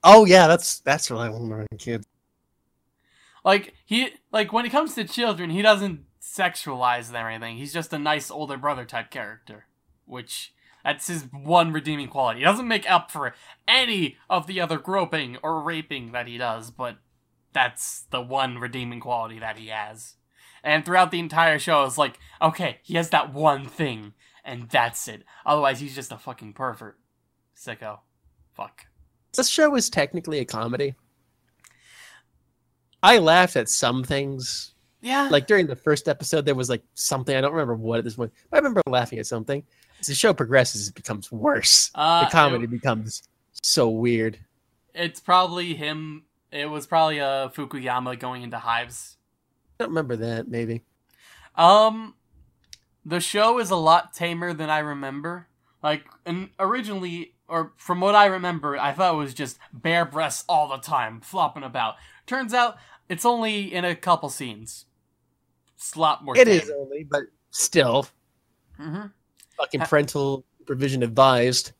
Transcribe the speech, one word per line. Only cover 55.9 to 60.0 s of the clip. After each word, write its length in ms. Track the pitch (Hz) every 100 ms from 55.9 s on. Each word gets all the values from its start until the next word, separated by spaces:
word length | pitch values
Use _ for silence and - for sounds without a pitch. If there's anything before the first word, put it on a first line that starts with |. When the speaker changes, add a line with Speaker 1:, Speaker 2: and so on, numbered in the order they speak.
| 151 - _ 170
Speaker 2:
and 240 | 170 190 _
originally, 760 | 190 247 214 202 180 175 170 _ _
or 240 | 165 156 _
from 220 | - 180
what 140 | 190
I 120 | 208 202
remember, 500 | 185 180 165 147 139
I 160 | 139
thought 220 | 143 185
it 40 | 160
was 140 | 139
just 260 | 123 135 - -
bare 320 | 123 160 170